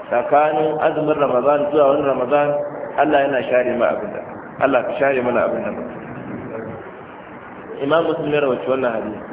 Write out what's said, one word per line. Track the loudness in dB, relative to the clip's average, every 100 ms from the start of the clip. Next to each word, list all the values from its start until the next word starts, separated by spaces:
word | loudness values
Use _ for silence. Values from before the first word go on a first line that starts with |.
Tsakanin | 0 -2 4 4 4 2 0 2
azumin | 0 0 0 2
Ramadan | 2 4 4 2 2
zuwa | 4 4
wani | 4
Ramadan, | 2 0 2 2 2 0 -4 -8 -6
Allah | 0 4 4 4
yana | 0
share | 2 2 2 2
ma | 0
abin | 0 -4
da. | -8 -12 -14 -14 -2
Allah | 2 2
ka | 0 0
share | 2 2
mana | 2 2 0
abin | -2
da. | -4 -8 -10 -12 -12 -12 -12 -10 -10 -10 -10 -12 -14 -16 -18 -18 -18 -18 -18 -16 -14 -6
Imam | 2 2 2
Muslim | -2 0
ya | 0
rawaci | 2 0 0
wannan | 0 0
hadisi. | -2 -6 -8 -12